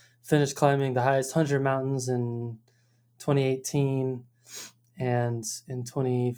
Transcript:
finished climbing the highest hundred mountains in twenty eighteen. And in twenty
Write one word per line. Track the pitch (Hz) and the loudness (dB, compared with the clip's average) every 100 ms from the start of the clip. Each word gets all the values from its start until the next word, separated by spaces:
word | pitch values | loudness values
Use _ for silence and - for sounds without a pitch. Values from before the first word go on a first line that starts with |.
| - _ | -20 _
finished | - 151 143 - | 0 2 2 2
climbing | 143 139 135 | 2 4 2
the | 123 | 2
highest | 127 139 127 | 2 2 0
hundred | 165 151 139 | 0 0 2
mountains | 135 135 131 135 123 | 2 0 -2 -2 -2
in | 123 120 120 120 113 _ _ _ _ _ _ | -2 -2 -4 -6 -10 _ _ _ _ _ _
twenty | - 139 | 0 2
eighteen. | 131 131 - 147 139 135 131 127 - _ - - - - _ - | 2 0 -2 0 0 0 -2 -4 -10 _ -20 -18 -18 -20 _ -6
And | 127 120 120 117 110 - - | 0 0 0 -2 -6 -12 -10
in | 127 123 | -10 -6
twenty | 143 131 123 123 | -4 0 0 0